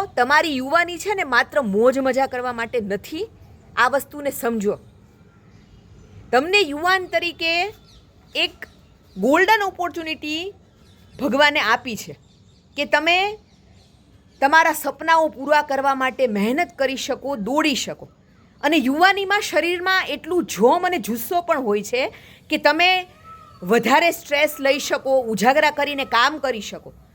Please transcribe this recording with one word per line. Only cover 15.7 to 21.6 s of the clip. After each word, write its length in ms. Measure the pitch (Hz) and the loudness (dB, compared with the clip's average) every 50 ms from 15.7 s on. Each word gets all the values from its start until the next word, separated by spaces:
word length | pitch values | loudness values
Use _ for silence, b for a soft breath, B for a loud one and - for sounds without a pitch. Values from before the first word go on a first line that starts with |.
| 269 269 269 277 269 262 | -2 0 0 0 0 0
માટે 280 | 262 254 - - 262 233 | -2 -4 0 0 0 0
મહેનત 460 | 208 202 202 226 262 330 349 - - | 2 0 0 0 0 -2 -2 -4 -2
કરી 280 | - 269 262 269 - - | -4 -4 -2 -2 -6 -6
શકો, 340 | - 254 247 - 269 277 220 | -6 -6 -6 -6 -6 -6 -6
દોડી 400 | 190 226 269 311 320 302 247 - | -4 -2 0 0 2 0 0 -2
શકો. 280 | - 185 147 - 135 - _ b b b b b b b b b | -4 -8 -10 -12 -16 -20 _ b b b b b b b b b
અને 140 | - 294 330 302 | 0 2 2 2
યુવાનીમાં 680 | 226 262 277 311 359 392 381 403 392 381 403 415 415 - | 2 2 2 4 4 4 4 0 -2 -2 -2 -2 -2 0
શરીરમાં 640 | 339 302 320 349 359 349 359 381 370 370 - 262 285 | 0 0 0 0 -2 -2 -2 0 0 0 0 -2 -6
એટલું 280 | - - 320 359 349 190 - | -8 -6 -2 -2 -2 -2 -2
જોમ 360 | - 180 220 254 320 349 359 | 0 2 4 4 4 2 2
અને 120 | 359 359 285 | 0 -2 -2
જુસ્સો 420 | 202 202 240 233 - - 370 349 | -4 -4 -6 -6 -6 -2 -2 -2
પણ 220 | 349 339 320 269 | 0 0 -2 -2